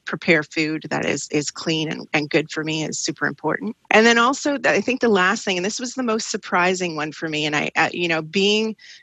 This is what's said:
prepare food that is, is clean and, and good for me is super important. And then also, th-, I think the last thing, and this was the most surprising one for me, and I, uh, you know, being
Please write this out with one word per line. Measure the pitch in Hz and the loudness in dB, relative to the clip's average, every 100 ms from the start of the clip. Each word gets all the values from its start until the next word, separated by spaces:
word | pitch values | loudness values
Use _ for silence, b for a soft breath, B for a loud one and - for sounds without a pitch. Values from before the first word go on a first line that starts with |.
| - | -8
prepare | 156 - 160 | -4 2 2
food | 156 - 156 156 156 | 2 -2 -2 -4 -4
that | 143 151 | -4 -2
is, | 143 - | -4 -2
is | 151 143 | -2 -2
clean | - 175 160 156 | -6 -2 -2 -2
and, | 127 120 | -4 -4
and | 156 147 | -4 0
good | 160 156 | -2 -2
for | - | -4
me | 156 156 151 | -4 -4 -4
is | - | -4
super | - 147 147 | -6 -4 -4
important. | 143 - 180 202 - _ | -4 -4 -4 -6 -10 _
And | 208 226 | 6 8
then | 233 | 6
also, | 240 277 302 277 | 4 2 -2 0
th-, | - | 2
I | 160 | 2
think | 202 254 | 0 0
the | 233 | 4
last | 196 185 214 | 4 4 2
thing, | - 180 | -2 -2
and | 185 | -2
this | - | -4
was | 247 262 | -6 -4
the | |
most | 247 220 - | -2 -2 -2
surprising | 202 - 185 180 185 180 156 | -6 -2 2 2 2 -2 -4
one | 156 | -6
for | 143 165 | -6 -6
me, | 151 151 | -2 -2
and | 147 | 0
I, | - - | -2 0
uh, | 156 | 0
you | - 175 | 0 -2
know, | 160 | -2
being | 160 196 196 214 220 214 B B | -2 0 2 2 0 -4 B B